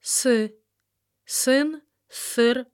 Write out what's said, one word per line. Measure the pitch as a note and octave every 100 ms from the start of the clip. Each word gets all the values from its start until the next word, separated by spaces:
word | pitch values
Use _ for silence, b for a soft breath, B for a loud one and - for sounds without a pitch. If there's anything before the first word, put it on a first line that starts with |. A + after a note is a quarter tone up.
С. | - - C4 A#3 G#3+ - _ _ _ _ _ _
Сын. | _ - - C4 D4+ D#4 _ _ _
Сыр. | - - - A#3 B3 B3